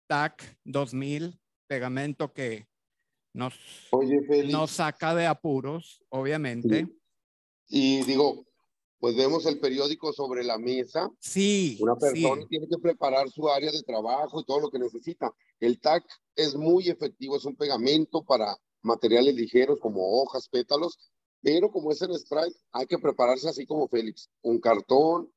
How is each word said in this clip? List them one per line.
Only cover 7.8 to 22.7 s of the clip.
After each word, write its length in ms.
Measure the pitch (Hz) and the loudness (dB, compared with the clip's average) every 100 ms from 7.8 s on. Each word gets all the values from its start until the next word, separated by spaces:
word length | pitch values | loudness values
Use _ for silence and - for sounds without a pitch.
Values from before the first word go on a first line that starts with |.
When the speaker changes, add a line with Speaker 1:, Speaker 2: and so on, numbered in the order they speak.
| 135 135 | 2 2
Speaker 2:
digo, 420 | 127 135 143 - - _ _ _ _ - | 2 2 2 0 -12 _ _ _ _ -4
pues 160 | 120 120 | -2 2
vemos 300 | 135 160 156 | 2 2 0
el 140 | 147 | -2
periódico 520 | 143 131 143 156 160 | -2 -2 -2 -4 -6
sobre 320 | 143 135 127 | -6 -6 -4
la 140 | 123 110 | -4 -4
mesa. 520 | 120 127 123 160 185 - | -4 -4 -4 -4 -6 -8
Speaker 1:
Sí, 580 | - 190 196 202 170 104 | -8 0 2 2 0 0
Speaker 2:
Una 160 | 110 120 | 0 2
persona 460 | 143 139 151 139 | 0 2 0 0
Speaker 1:
sí. 60 | 156 | 0
Speaker 2:
tiene 180 | 156 156 | 2 2
que 100 | 165 | 2
preparar 520 | 170 160 143 131 135 | 0 0 0 0 0
su 200 | 147 151 | -2 0
área 220 | 139 156 | 0 0
de 120 | 151 | -4
trabajo 580 | 135 113 110 135 147 - | -4 -4 -2 -2 -4 -6
y 40 | - | -2
todo 140 | 143 | -2
lo 100 | 147 | -2
que 100 | 127 | -4
necesita. 520 | 120 117 160 170 123 - _ - | -6 -6 -12 -8 -8 -8 _ -2
El 200 | 117 120 | 0 2
tac 240 | 151 170 - - _ - | 2 0 -2 -20 _ -4
es 200 | 151 139 | -4 -2
muy 340 | 156 180 180 | 2 4 2
efectivo, 480 | 165 143 - 135 139 | -2 -4 -8 -6 -6
es 80 | 131 | -6
un 100 | 127 | -6
pegamento 680 | 147 123 127 156 156 165 | -4 0 2 2 2 -2
para 340 | 151 127 104 95 _ _ | 2 2 2 -6 _ _
materiales 540 | 110 - 113 120 135 127 | -2 0 4 6 4 2
ligeros 440 | 113 123 135 147 | 2 2 4 0
como 420 | 117 98 92 117 | -2 -2 0 0
hojas, 280 | 135 131 - | 0 -4 -4
pétalos, 500 | 123 120 147 165 - _ _ _ _ | -4 -2 -2 -2 -8 _ _ _ _
pero 300 | 143 160 208 | 2 2 2
como 200 | 196 151 | 0 -4
es 100 | 147 | -4
en 120 | 180 170 | -4 -6
spray, 340 | - 147 170 - _ | -4 -4 -4 -6 _